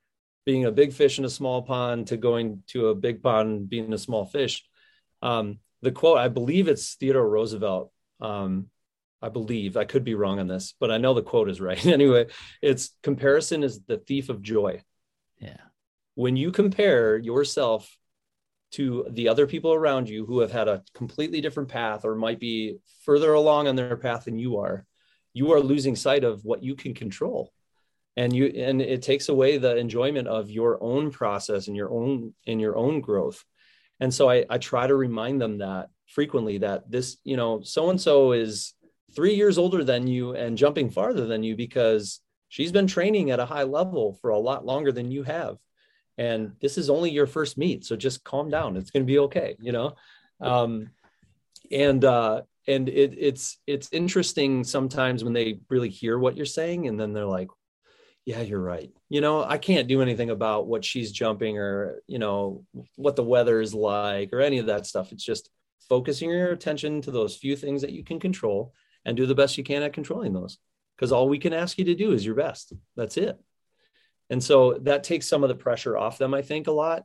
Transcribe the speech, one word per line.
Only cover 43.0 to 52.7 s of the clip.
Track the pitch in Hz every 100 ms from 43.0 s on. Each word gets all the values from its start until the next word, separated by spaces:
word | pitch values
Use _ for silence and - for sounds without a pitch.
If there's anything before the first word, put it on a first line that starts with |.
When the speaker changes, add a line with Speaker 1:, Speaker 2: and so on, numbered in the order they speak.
| 190 214 147
Speaker 1:
at | 123
a | 123
high | 147
level | 135 147 185 170 107 95
for | 120
a | 107
lot | 120 135 120
longer | 135 143
than | 123 120
you | 135
have. | 135 165 123 101 _ _ _ _ _ -
And | 120 113 107 -
this | 143 -
is | 139
only | 147 170
your | 147 135
first | 156 143 131
meet. | 170 117
So | - 113
just | 131 131
calm | - 135 151
down. | 151 139 95
It's | 95
gonna | 139 131
be | 139
okay, | 139 175 - -
you | 117
know? | 120 135 - _ _ _ _
Um, | 127 123 117 113 107 _ _ _ _ _ _ - -
and, | 139 143 135 135
uh, | 120 113 110 - _
and | -